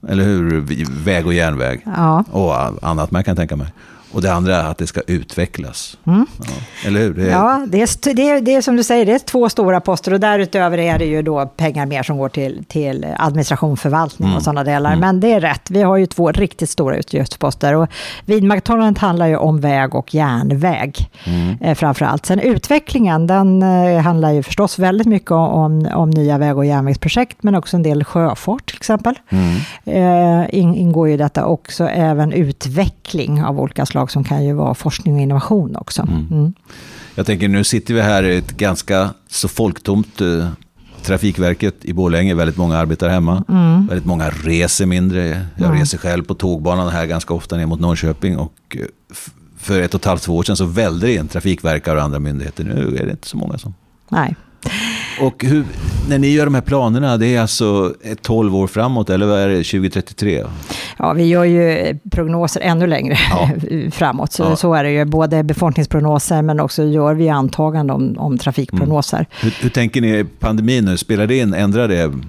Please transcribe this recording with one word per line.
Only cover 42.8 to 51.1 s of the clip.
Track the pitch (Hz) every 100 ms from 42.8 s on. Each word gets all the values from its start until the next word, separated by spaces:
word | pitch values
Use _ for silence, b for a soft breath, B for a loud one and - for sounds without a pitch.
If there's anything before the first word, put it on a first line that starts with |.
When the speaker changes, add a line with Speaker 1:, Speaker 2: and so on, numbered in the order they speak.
| 82 80 87
Speaker 1:
hemma. | 92 82 92 -
Speaker 2:
Mm. | 185 170 170 202
Speaker 1:
Väldigt | 90 80
många | 85 78
reser | 78 78 82 87 - 98
mindre. | 90 92 90 87 80 92 -
Jag | 175
Speaker 2:
Mm. | 151
Speaker 1:
reser | 147 87
själv | 87 87
på | 82
tågbanan | 95 95 85 78 90 90
här | 82 82
ganska | 82 -
ofta | 85 - 85
ner | 80
mot | 82
Norrköping. | 85 82 80 78 98 80
Och, | 80 _ _
eh, | - - - _
f-, | - - - - -
för | - 98
ett | 87
och | 98
ett | -
halvt, | 90
två | - 85
år |
sedan | 90 95
så | 92
välde | 87 107 82
det | 110